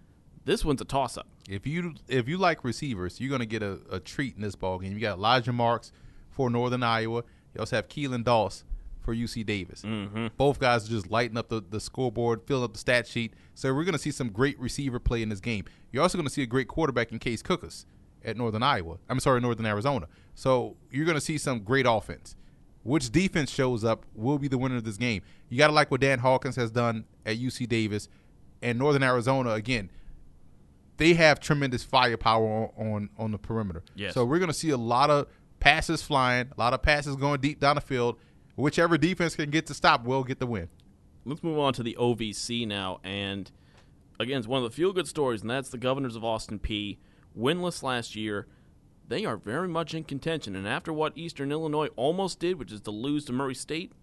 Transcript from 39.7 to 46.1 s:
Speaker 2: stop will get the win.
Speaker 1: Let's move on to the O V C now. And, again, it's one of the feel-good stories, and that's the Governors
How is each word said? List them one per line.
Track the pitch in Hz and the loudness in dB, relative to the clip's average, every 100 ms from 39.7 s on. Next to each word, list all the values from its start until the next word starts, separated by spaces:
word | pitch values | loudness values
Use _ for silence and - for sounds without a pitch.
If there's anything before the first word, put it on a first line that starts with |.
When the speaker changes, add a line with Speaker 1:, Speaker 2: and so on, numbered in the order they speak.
Speaker 2:
stop | 139 175 143 | 2 4 4
will | 117 135 127 | 2 -2 -2
get | 131 | -4
the | 127 | -4
win. | 110 82 - - - - - 113 | -4 -6 -14 -20 -20 -20 -16 -10
Speaker 1:
Let's | 156 | -6
move | 170 151 | -4 0
on | 143 | 0
to | 131 | 0
the | 117 - | -4 0
O | 120 | 0
V | 117 110 | 2 -2
C | 98 - 120 113 | -6 -6 -4 -2
now. | 101 95 90 | -4 -4 -6
And, | 92 101 98 98 92 - - - - - - - | -8 -6 -6 -6 -10 -16 -20 -20 -20 -20 -20 -18
again, | 120 139 | -8 -6
it's | 107 | -4
one | 131 | -4
of | 117 | -4
the | 139 | -2
feel-good | 180 185 151 | -2 -2 -6
stories, | - 135 110 | -2 -2 -2
and | 107 | -4
that's | 131 127 | -6 -6
the | 123 | -6
Governors | 127 135 135 | -2 -2 -4